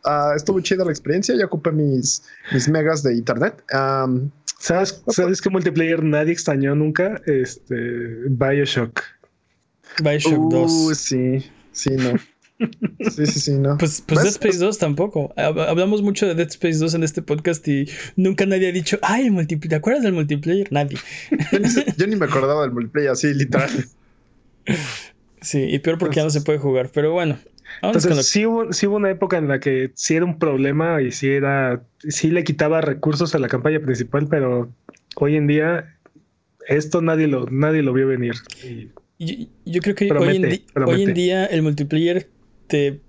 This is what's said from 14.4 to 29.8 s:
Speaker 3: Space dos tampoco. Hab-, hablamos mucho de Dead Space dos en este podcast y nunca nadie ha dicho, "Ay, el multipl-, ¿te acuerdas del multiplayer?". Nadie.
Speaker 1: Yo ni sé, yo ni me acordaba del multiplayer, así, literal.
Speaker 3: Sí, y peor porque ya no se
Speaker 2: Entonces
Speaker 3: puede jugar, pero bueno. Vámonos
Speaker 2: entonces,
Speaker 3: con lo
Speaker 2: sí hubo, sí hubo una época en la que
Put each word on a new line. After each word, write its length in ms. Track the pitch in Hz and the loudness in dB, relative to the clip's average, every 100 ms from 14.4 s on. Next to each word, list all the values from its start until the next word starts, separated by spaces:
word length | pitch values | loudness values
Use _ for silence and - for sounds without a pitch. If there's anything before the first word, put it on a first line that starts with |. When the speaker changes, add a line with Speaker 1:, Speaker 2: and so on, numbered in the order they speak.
| 214 | 0
Speaker 3:
Space 120 | 185 | 2
dos 180 | 190 208 | 0 0
tampoco. 560 | 160 143 202 165 139 - | -2 0 -2 -2 -6 -2
Hab-, 240 | 147 160 160 | -2 0 0
hablamos 340 | 165 190 214 | 2 2 2
mucho 240 | 202 196 202 | 0 0 0
de 100 | 165 | 0
Dead 120 | 165 | -2
Space 300 | - 175 156 | -2 -2 0
dos 160 | 160 | 0
en 100 | 165 | 0
este 180 | 160 170 | -2 -4
podcast 460 | - 151 165 160 - | -4 -2 -2 -2 -2
y 220 | 139 143 - - - | -2 -2 -8 -6 0
nunca 300 | 185 190 196 | 0 2 2
nadie 240 | 190 185 | 2 2
ha 20 | |
dicho, 260 | 180 160 202 | 0 -2 -2
"Ay, 240 | - 220 262 | 0 2 2
el 80 | |
multipl-, 340 | 190 160 160 160 | 2 0 -2 -2
¿te 80 | 156 | -2
acuerdas 280 | 185 285 | 0 2
del 100 | 226 | 2
multiplayer?". 580 | 175 151 147 151 185 196 | 0 0 -2 0 -2 0
Nadie. 260 | 143 143 - - - - 285 - | 0 -2 -6 -12 -16 -6 -4 0
Speaker 1:
Yo 80 | 196 | 2
ni 80 | 208 | 2
sé, 160 | 240 277 156 | 2 -2 0
yo 100 | 196 | 0
ni 80 | 214 | 2
me 80 | 151 | 0
acordaba 340 | 139 135 151 | 2 2 2
del 100 | 139 | 0
multiplayer, 380 | 120 117 147 143 | -2 -4 0 0
así, 220 | 123 151 | 2 0
literal. 360 | 139 139 131 135 - - _ _ _ _ _ _ _ - 160 139 117 - _ _ _ | 0 0 0 0 -4 -6 _ _ _ _ _ _ _ -4 -4 -4 -12 -16 _ _ _
Speaker 3:
Sí, 220 | - 147 135 | -6 -2 0
y 100 | 143 | -2
peor 180 | 160 165 | -2 0
porque 180 | 170 147 | 0 0
ya 60 | |
no 60 | 151 | 0
se 100 | 147 | 0
Speaker 2:
Entonces 40 | 143 | 0
Speaker 3:
puede 140 | 151 | 0
jugar, 300 | 139 131 123 | 0 0 0
pero 180 | - 151 | 0 0
bueno. 260 | 175 165 135 - _ - - | 0 -2 -4 -10 _ -20 -6
Vámonos 240 | 185 226 175 | 0 2 2
Speaker 2:
entonces, 20 | |
Speaker 3:
con 100 | 147 | 2
lo 60 | |
Speaker 2:
sí 220 | 135 208 220 | 2 2 2
hubo, 280 | 226 226 | 0 -2
sí 140 | 175 202 | 0 0
hubo 80 | 208 | 2
una 160 | 202 | 0
época 260 | 190 185 180 | 0 0 0
en 100 | 151 | 0
la 120 | 135 | 0
que 320 | 139 131 | 0 0